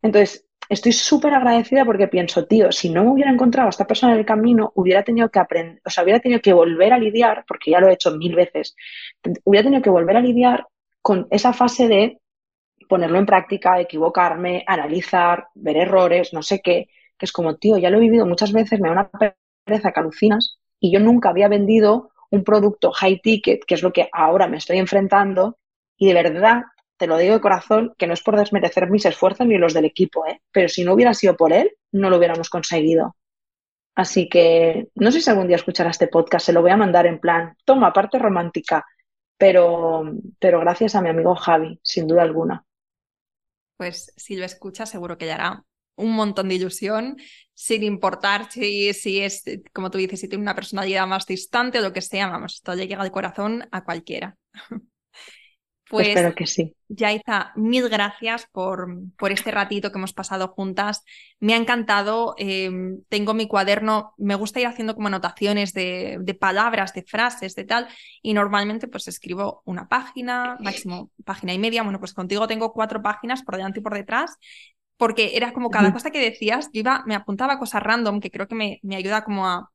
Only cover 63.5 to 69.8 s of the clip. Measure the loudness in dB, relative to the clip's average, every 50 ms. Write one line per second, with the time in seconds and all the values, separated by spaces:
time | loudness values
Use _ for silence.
63.5 | -4 -4 0 0 -2 -2 -2 -2 -4 -4 -4 -8 _ _ -6 -4 -4 -4 -6 -8
64.5 | -6 -6 -6 -6 -6 -8 -10 -10 -8 -8 -6 -6 -6 -6 -6 -8 -8 -6 -4 -4
65.5 | -2 -4 -4 -6 -6 -8 -8 -8 -8 -10 -10 -10 -10 -10 -10 -10 -8 -4 -4 -2
66.5 | -2 0 -2 -2 -2 -4 -6 -6 -8 -16 -16 _ -6 -4 -4 -4 -4 -8 -14 -14
67.5 | -12 -14 -8 -6 -6 -6 -6 -8 -18 -20 -20 -20 -20 _ _ -4 -2 -2 -2 -2
68.5 | -2 -4 -4 -4 -8 -10 -12 -14 -14 -16 -16 -16 -18 -18 _ -14 -10 -10 -8 -10
69.5 | -10 _ _ -12 -12 -12